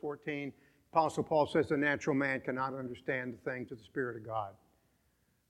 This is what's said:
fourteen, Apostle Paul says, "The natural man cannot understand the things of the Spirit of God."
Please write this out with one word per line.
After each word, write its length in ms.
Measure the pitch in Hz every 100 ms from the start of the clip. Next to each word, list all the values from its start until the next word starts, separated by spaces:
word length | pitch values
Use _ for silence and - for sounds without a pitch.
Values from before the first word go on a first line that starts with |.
fourteen, 500 | 147 143 - 143 139 - _ _ _
Apostle 320 | 165 156 -
Paul 220 | - 156
says, 240 | 143 170 135
"The 80 | 147
natural 380 | 147 139 -
man 260 | 135 139 135
cannot 320 | 139 127 135
understand 600 | 131 127 123 - 131 127
the 160 | 113 147
things 220 | 127 117
of 60 | 120
the 60 |
Spirit 340 | 107 147 123 113
of 80 |
God." 280 | 110 110 98 98 _ _ _ _ _ _ _ _